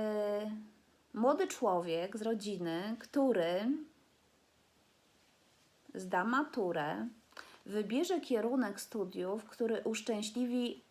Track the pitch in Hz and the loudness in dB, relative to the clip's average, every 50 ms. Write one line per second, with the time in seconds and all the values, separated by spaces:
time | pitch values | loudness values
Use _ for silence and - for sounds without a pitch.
0 | 214 214 214 208 208 208 208 208 214 214 214 214 - - - _ _ _ _ _ | 0 0 0 0 0 0 0 -2 -2 -4 -6 -8 -10 -14 -20 _ _ _ _ _
1 | _ _ - 214 226 262 302 370 381 - - - 247 208 185 175 170 175 165 165 | _ _ -2 2 4 4 6 4 2 0 0 0 2 4 4 4 2 0 0 0
2 | 175 196 214 220 214 226 226 214 202 208 202 175 175 170 165 170 190 214 226 - | -2 -2 -4 -4 -2 -2 -2 -2 -2 -4 -4 -2 -2 -2 -2 -2 -2 -4 -6 -6
3 | - - - 285 269 269 220 185 165 170 175 185 214 240 285 311 311 - - _ | -8 -2 2 4 4 6 6 4 4 4 2 2 2 2 0 0 -2 -8 -16 _
4 | _ _ _ _ _ _ _ _ _ _ _ _ _ _ _ _ _ _ _ _ | _ _ _ _ _ _ _ _ _ _ _ _ _ _ _ _ _ _ _ _
5 | _ _ _ _ _ _ _ _ _ _ _ _ _ _ _ _ _ - - - | _ _ _ _ _ _ _ _ _ _ _ _ _ _ _ _ _ -12 -10 -8
6 | 190 185 190 180 185 220 247 269 302 302 - 254 202 175 170 165 147 151 175 196 | -4 0 2 2 2 4 4 2 2 0 0 0 0 2 2 0 0 0 -2 -4
7 | 226 240 - - - _ - - - - - - - - 196 214 208 190 226 269 | -4 -6 -8 -12 -20 _ -20 -20 -20 -20 -20 -20 -12 -6 -2 -2 -2 0 2 2
8 | 349 349 370 320 - - 254 220 208 233 254 269 240 202 202 202 - - - 220 | 2 2 0 0 0 0 0 2 2 2 2 2 2 0 -2 -6 -10 -6 -4 -4
9 | 190 185 - 185 180 185 196 220 214 - - - 240 220 226 - - - 220 220 | -4 -2 -4 -4 -4 -2 -2 -4 -6 -8 -4 -2 0 0 0 0 0 -2 -2 -2
10 | - - 226 208 214 - - 240 254 240 240 247 240 240 - - - _ | -2 -2 -2 -2 -2 -4 -2 -2 -2 0 0 0 0 -2 -4 -8 -14 _